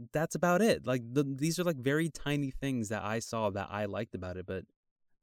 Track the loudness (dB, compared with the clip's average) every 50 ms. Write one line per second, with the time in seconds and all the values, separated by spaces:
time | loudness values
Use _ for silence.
0 | -14 -4 -2 -2 -2 0 0 2 4 4 6 6 6 6 4 4 2 0 0 0
1 | 0 0 0 2 2 2 0 0 0 0 0 2 0 0 0 0 2 2 2 4
2 | 2 0 -2 -4 -2 0 0 0 0 -2 -4 -4 -2 -2 0 0 0 -2 -2 -4
3 | -2 -2 -2 -2 -4 -4 -2 0 0 0 0 0 -4 -4 -4 -4 -4 -2 -2 -4
4 | -6 -6 -6 -8 -6 -6 -6 -8 -6 -6 -6 -6 -6 -10 _ _ _ _ _ _
5 | _ _ _ _